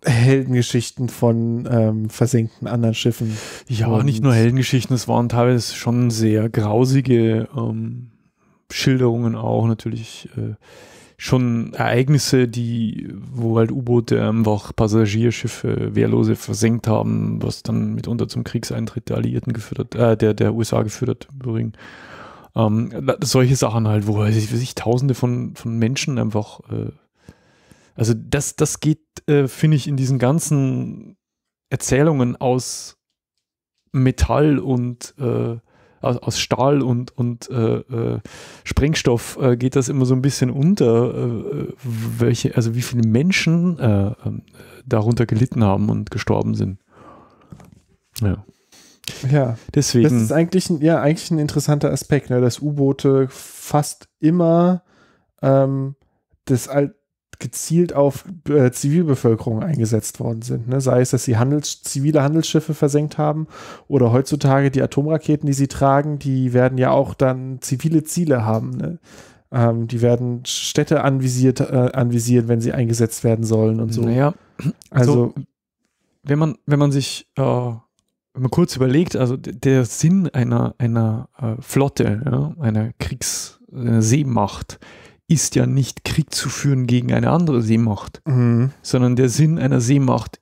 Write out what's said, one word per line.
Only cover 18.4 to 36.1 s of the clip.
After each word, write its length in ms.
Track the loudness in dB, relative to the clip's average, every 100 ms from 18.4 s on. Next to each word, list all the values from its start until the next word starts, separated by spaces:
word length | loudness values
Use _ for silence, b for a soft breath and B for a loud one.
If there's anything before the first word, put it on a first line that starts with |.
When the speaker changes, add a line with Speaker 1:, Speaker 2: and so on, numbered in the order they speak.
Speaker 2:
Kriegseintritt 640 | -6 -8 -6 -6 -6 -8 -6
der 100 | -4
Alliierten 340 | -2 -4 -6
geführt 260 | -8 -8 -10
hat, 160 | -8
äh, 220 | 0 0 2
der, 180 | 2
der 180 | 2 0
U 60 | 0
S 120 | -2
A 80 | -2
geführt 280 | -2 -4 -6
hat, 180 | -6 -10
im 80 | -12 -6
Übrigen. 240 | -4 -6 B B B B B B B B -2
Ähm, 340 | 0 0 -2 -4
la-, 160 | -4 -2
solche 320 | 0 2 4
Sachen 320 | 2 0 0 2
halt, 220 | 2 0
wo, 100 | 0
weiß 180 | 2 0
ich, 160 | 0
weiß 80 | -4
ich, 140 | -4
Tausende 400 | -6 -2 0 0
von, 400 | 0 -2 -2 -6
von 240 | -10 -6 -2
Menschen 400 | 0 -2 -4 -2
einfach, 420 | -2 -2 -6 -14 -10
äh, 220 | -8 -8 -12 _ b b b b b b b b
also 180 | -4 0
das, 420 | 0 -2 -4 -4 -2
das 240 | -4 -2
geht, 180 | -2 -4 _ -14 0
äh, 180 | 2 2
finde 300 | 0 2 2
ich, 100 | 0
in 100 | -2
diesen 220 | 0 2
ganzen 960 | 2 0 0 0 0 -2 -6 -10 -18 -20 _ _ _ _ _
Erzählungen 640 | -8 0 2 4 2 0
aus 600 | 0 0 0 -2 -12 -14 -20 _ _ _ _ _ _ _ _ _
Metall 640 | 0 2 2 0 4 4 2
und, 560 | 0 -2 -2 -6 -16 -6
äh, 400 | -4 -2 -4 -6 b b b b
aus, 180 | -4